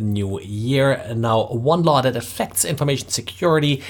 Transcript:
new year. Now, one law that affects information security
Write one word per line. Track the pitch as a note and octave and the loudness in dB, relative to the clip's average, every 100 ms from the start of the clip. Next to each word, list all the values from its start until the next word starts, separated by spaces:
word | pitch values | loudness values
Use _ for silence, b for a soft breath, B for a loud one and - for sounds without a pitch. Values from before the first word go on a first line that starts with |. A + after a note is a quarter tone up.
new | G#2+ G2+ G2 G2 | -2 0 -2 -4
year. | G2+ G#2 A#2 C3+ C#3 B2+ - A2+ | -6 -4 0 2 2 0 -2 -2
Now, | A2+ A2+ G#2+ | 2 2 2
one | B2 B2+ F3 | 0 2 2
law | D#3+ C#3+ | 4 4
that | B2+ | 2
affects | C3+ - - A3 - | 0 -4 -6 -4 -2
information | E3+ D3 C#3+ C3+ - | -2 0 0 -2 -4
security | - A2 - F3+ D#3 D3 C#3 | -8 -8 -2 2 4 2 0